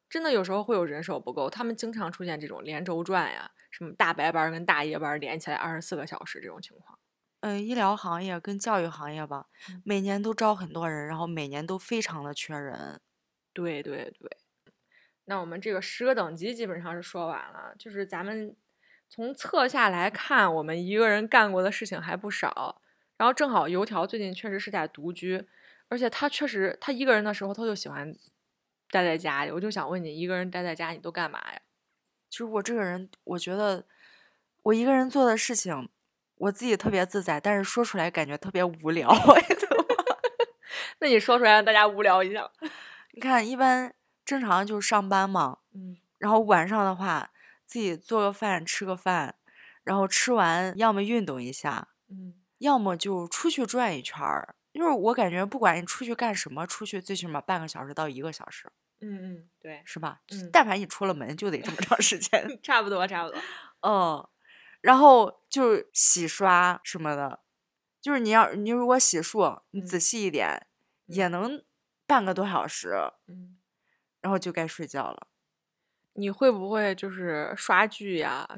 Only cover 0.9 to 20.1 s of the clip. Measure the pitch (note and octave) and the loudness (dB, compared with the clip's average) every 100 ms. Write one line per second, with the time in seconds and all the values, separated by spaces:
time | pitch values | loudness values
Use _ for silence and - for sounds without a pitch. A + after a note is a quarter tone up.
0.9 | D3 E3 C#3+ - C#3 C3+ G#3+ A#3 A3 A3+ | -6 -6 -8 -6 -4 -4 -4 -6 -6 -8
1.9 | A3 E3+ F3 F3 D3+ D3 - D#3 D3+ F3+ | -8 -8 -8 -8 -8 -10 -12 -10 -8 -6
2.9 | E3 E3+ F#3 B2 A#1 - _ _ - E3 | -6 -2 -2 -2 -6 -14 _ _ -16 -12
3.9 | - E3+ D#3+ D#3+ E3 D#3+ E3 F3 D3+ D3+ | 0 2 2 0 0 -2 -2 0 0 0
4.9 | D#3 D3+ D3 C#3+ D#3+ D#3+ D3 E3 E3 - | -4 -4 -4 -6 -8 -6 -6 -6 -8 -8
5.9 | F3 D#3+ - - - F#3+ F3+ - _ _ | -8 -8 -12 -14 -14 -16 -18 -20 _ _
6.9 | - _ _ _ _ G#3+ G3+ G#3+ B3 G3 | -20 _ _ _ _ -6 -6 -4 0 0
7.9 | G#3 F#3 E3+ F#3+ E3+ G3 G3+ A3+ G3+ E3 | 0 -4 -6 -6 -8 -8 -6 -2 -2 -2
8.9 | D3+ D3 D#3 D3+ C#3+ - _ - F3+ G3 | -6 -12 -10 -10 -12 -14 _ -20 -16 -4
9.9 | G3+ G3 G3+ G#3+ A3 A3 G3+ E3+ D#3+ E3 | -2 -2 -2 -4 0 0 0 -4 -6 -6
10.9 | D3+ D3 D#3+ E3+ D#3+ C#3+ C#3+ E3+ F#3+ - | -6 -8 -6 -6 -6 -6 -8 -8 -8 -4
11.9 | A3+ G#3 D#3+ C#3+ C#3+ - D3+ C#3 - C#2+ | -4 -4 -8 -10 -10 -10 -8 -8 -12 -14
12.9 | D2 _ _ _ _ _ - E3+ D3 D3+ | -16 _ _ _ _ _ -8 -6 -6 -8
13.9 | C#3 - - - - _ _ _ _ _ | -10 -12 -16 -20 -20 _ _ _ _ _
14.9 | _ _ _ - G3 E3+ E3+ A3 F#3+ - | _ _ _ -10 -8 -8 -8 -6 -6 -6
15.9 | - B3 A#3 E3+ D#3+ G#3 A#3 G#3 E3+ E3+ | -2 0 0 -2 -4 -8 -6 -8 -8 -8
16.9 | F3 F3 F3+ E3 C#3+ B1+ - - - A3 | -10 -10 -8 -6 -8 -10 -16 -18 -18 -14
17.9 | G3+ G3 F3 G3 A3 G#3+ A3 _ _ _ | -10 -8 -6 -6 -8 -10 -14 _ _ _
18.9 | _ _ - A#3+ - - E4+ B3+ C4 G#3+ | _ _ -10 -10 -8 -2 2 2 4 4
19.9 | F3 F#3+ | 4 0